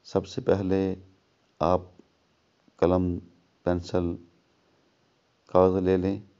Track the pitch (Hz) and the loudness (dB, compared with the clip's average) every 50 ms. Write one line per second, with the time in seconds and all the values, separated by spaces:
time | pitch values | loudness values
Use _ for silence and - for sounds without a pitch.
0 | _ - - 98 95 - - - - - 92 98 98 92 95 95 95 95 92 92 | _ -2 -4 -4 -4 -4 -12 -6 0 0 0 0 0 -2 0 0 0 -2 -4 -8
1 | 92 _ _ _ _ _ _ _ _ _ _ _ 78 85 90 90 90 - _ - | -14 _ _ _ _ _ _ _ _ _ _ _ 0 0 0 0 -2 -8 _ -20
2 | _ _ _ _ _ _ _ _ _ _ _ _ _ _ _ _ 82 85 90 92 | _ _ _ _ _ _ _ _ _ _ _ _ _ _ _ _ 0 2 2 2
3 | 92 90 85 82 - - _ _ _ _ _ _ _ 87 87 87 85 - - 90 | 0 -2 -4 -6 -10 -16 _ _ _ _ _ _ _ -4 -4 -4 -6 -4 -4 -2
4 | 87 87 85 85 - _ _ _ _ _ _ _ _ _ _ _ _ _ _ _ | -2 -2 -6 -8 -14 _ _ _ _ _ _ _ _ _ _ _ _ _ _ _
5 | _ _ _ _ _ _ _ _ _ - - 92 92 92 92 95 92 92 92 92 | _ _ _ _ _ _ _ _ _ 0 4 4 6 6 4 2 2 2 2 2
6 | 90 95 98 104 - - _ | 0 -2 -4 -6 -10 -18 _